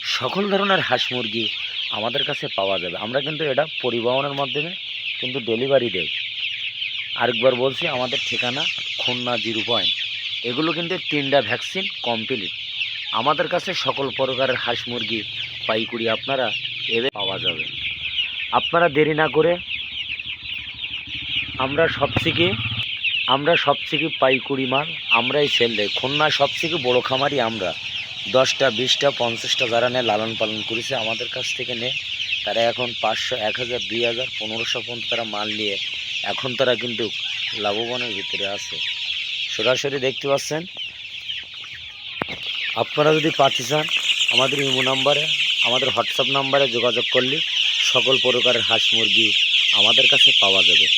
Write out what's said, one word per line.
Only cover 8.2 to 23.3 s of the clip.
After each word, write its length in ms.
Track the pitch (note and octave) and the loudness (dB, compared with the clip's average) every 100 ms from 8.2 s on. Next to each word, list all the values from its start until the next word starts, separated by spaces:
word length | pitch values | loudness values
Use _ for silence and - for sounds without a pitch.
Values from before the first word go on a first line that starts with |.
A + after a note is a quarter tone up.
| - | -4
ঠিকানা 380 | - A#2+ C3 E3 - - - | -2 -2 -2 -2 -4 -6 -4
খুলনা 400 | - B2 B2 A#2+ | -2 -2 0 0
জিরো 240 | A2+ A2 G#2 | 0 -2 0
পয়েন্ট। 280 | A#2 F#2 - - - - - | 2 2 0 -4 -6 -6 -4
এগুলো 280 | A#2 B2 D#3+ | -4 0 0
কিন্তু 260 | D#3 E3+ F3+ - | -2 -2 -4 -2
তিনটা 320 | D3 C#3 C#3 | -2 4 2
ভ্যাকসিন 440 | G#2+ A#2+ - F#3+ F#3+ - | 2 -2 -4 -6 -6 -4
কমপ্লিট। 500 | - A#2 A2 B2+ F2+ - - - - - - | -2 -2 -2 -4 -4 -8 -10 -6 -6 -6 -4
আমাদের 360 | A2+ B2+ E3+ D#3+ | 0 2 2 0
কাছে 260 | E3+ G3 | 0 -2
সকল 360 | F3 B2+ C3 C#3 | -4 -2 -2 -2
প্রকারের 460 | A#2+ C3 B2+ C3 B2 | 0 -2 0 0 0
হাঁস 320 | - A#2 A#2+ | -2 -4 -4
মুরগি 360 | A#2+ A2 A2+ G#2+ - - - - | -6 -4 -4 -6 -8 -8 -8 -2
পাইকারি 420 | A2 A2+ A#2 A2+ | -2 -2 -2 0
আপনারা 420 | A2 - C3+ A#2 - - - - | 0 0 0 0 -2 -6 -6 -2
এভাবে 220 | A2+ C3 | 0 0
পাওয়া 260 | G#2+ G2 F#2+ | -2 -4 -2
যাবে। 240 | F2 - - - - - - - - - - | -2 -4 -6 -6 -6 -6 -6 -2 -2 -4 0
আপনারা 380 | A#2+ - E3+ E3+ | 0 2 4 4
দেরি 240 | C#3 D3+ | 4 2
না 140 | D3+ D#3 | 4 2
করে, 300 | D3+ D#3 F3 - - - - - - - - - - - - - - - - - - - - | 4 2 2 -4 -8 -8 -8 -8 -8 -10 -10 -8 -10 -10 -10 -8 -8 -8 -8 -4 -4 -4 -4
আমরা 280 | C3 D3 D#3+ | -2 2 2
সবথেকে, 640 | - C#3 - E3 D#3 F3 A3 - - - - - - | 2 0 2 0 2 2 2 -4 -4 -6 -2 0 0
আমরা 280 | - | 2